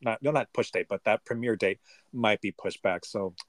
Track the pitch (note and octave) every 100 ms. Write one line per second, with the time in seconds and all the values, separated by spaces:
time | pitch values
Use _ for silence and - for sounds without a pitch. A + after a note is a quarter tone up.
0 | B2 A2+ C#3 D3+ A2+ - A2+ A2 F2 G2
1 | - G#2+ - A#2 A#2+ G#2 G2 G2+ _ -
2 | _ B2+ A2 G#2 G2+ - F#2+ - G2+ F2
3 | - G#2+ F#2+ -